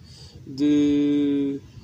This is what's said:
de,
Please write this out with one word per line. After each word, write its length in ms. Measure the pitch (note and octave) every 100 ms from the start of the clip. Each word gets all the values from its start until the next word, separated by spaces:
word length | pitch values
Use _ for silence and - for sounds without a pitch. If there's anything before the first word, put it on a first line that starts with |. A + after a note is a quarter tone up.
| - - - - -
de, 1120 | C3+ D3 D3 D3 D3 D3 C#3+ C#3+ C#3+ C#3 C#3 - -